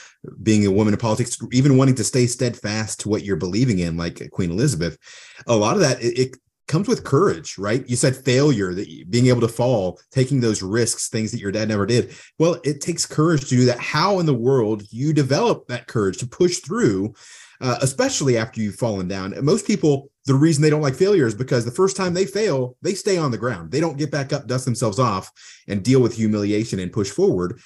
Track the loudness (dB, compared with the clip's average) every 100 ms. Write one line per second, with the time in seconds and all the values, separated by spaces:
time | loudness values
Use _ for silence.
0 | -20 _ -20 -6 2 4 4 2 2 0
1 | 0 -2 -2 -6 -2 2 4 6 4 2
2 | 0 0 0 0 -4 -4 -6 -4 -4 -8
3 | -4 -4 -2 -4 -2 0 0 0 -2 -2
4 | -6 -6 -12 -6 -4 0 0 0 -6 -8
5 | -18 -20 -20 -20 0 2 2 2 2 0
6 | -2 -2 -2 -4 _ _ -4 -2 0 -2
7 | 0 2 2 0 -8 -8 -4 -4 -2 0
8 | 0 0 0 2 4 2 0 -4 -8 -12
9 | -2 2 4 4 2 0 0 0 -2 -6
10 | _ -2 0 2 0 -2 -2 -2 -2 -2
11 | -6 -4 -4 -4 -4 -4 -2 0 2 0
12 | 0 -8 -20 _ 0 0 -4 -6 -6 -6
13 | -4 0 2 2 0 2 2 2 -2 0
14 | 2 2 2 0 2 2 2 -2 -6 -6
15 | 0 0 2 2 2 0 -4 -10 -6 -2
16 | -2 -2 -10 0 0 0 -6 0 2 2
17 | -2 -8 -20 -20 -20 _ -4 0 -2 0
18 | -2 0 0 0 -2 -4 -6 -2 -4 -2
19 | -4 -6 -6 -4 0 0 0 0 2 0
20 | -2 _ 0 4 4 4 4 4 0 2
21 | 4 4 2 0 -2 0 -2 0 0 0
22 | -2 0 -2 0 0 0 -4 -6 -6 -4
23 | 0 0 0 -2 -4 -6 -4 -2 -2 -2
24 | -4 -4 -4 -6 -4 -4 -2 -2 -2 2
25 | 0 0 -8 _ -20 -20 -6 -4 4 4
26 | 4 2 0 0 0 -2 -2 -4 -4 -4
27 | -4 0 0 2 -2 -6